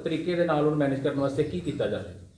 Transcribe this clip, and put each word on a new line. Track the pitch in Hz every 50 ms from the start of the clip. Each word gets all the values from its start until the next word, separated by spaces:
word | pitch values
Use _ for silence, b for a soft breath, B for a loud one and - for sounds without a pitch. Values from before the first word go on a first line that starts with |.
| -
ਤਰੀਕੇ | 165 160 151 - 180 180
ਦੇ | 170 175
ਨਾਲ | 165 156 147 147
ਉਹਨੂੰ | 151 156 151
ਮੈਨੇਜ | 143 135 135 131
ਕਰਨ | 135 151 131 139
ਵਾਸਤੇ | 139 135 135 156 147
ਕੀ | - - 180
ਕੀਤਾ | - 143 120 - 113
ਜਾ | 101 104
ਰਿਹਾ? | 92 92 - - - - - -